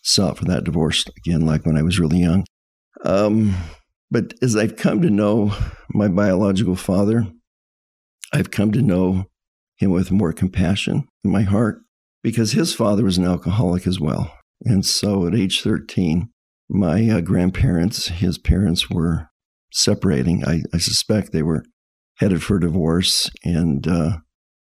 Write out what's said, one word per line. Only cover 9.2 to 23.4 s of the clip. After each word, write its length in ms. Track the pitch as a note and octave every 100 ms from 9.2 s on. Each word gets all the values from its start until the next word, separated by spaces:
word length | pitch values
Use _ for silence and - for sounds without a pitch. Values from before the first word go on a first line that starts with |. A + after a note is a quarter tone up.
| F#2+ _ _ _ _ -
him 120 | F#2+
with 200 | F2+ F#2+
more 220 | F#2+ F2+
compassion 760 | D#2+ F#2 F#2+ F2+ G2+ - - - _
in 60 | G2+
my 120 | F#2
heart 360 | G2+ G2+ A#2 - _ _ _ _
because 300 | - A2+ G#2+
his 220 | C3 E3
father 300 | - A2 G2+
was 140 | A2 F2+
an 60 |
alcoholic 640 | F2+ F2+ - F#2+ F#2 F2+ F2+
as 120 | F#2
well. 340 | D2 G1+ - - _ -
And 220 | A2+ F#2+
so 420 | F#2 - G2+ G2 E2+
at 80 |
age 280 | G#2+ F#2+ -
thirteen, 640 | - G2 - - F2+ E2 G#2 _ _ _ -
my, 400 | F#2+ F#2 D#2+ A2+
uh, 120 | G#2+
grandparents, 880 | E2 F#2 F2 - - E2+ F2+ - -
his 300 | E2+ F#2 E2+
parents 500 | - F2+ G2 F2 -
were 380 | F2+ E2 D#2+ D#2+ _ _ _ _
separating. 720 | - - - - C#2 B1+ E2+
I, 160 | C#2 E2 -
I 60 | E2+
suspect 540 | - - - G#2+ F#2+
they 100 | E2
were 220 | D#2 D#2+ - _ _ _ _ -
headed 240 | G2 F2
for 160 | - G2+
divorce. 680 | E2+ F2 D#2 E2 F#2+ - - -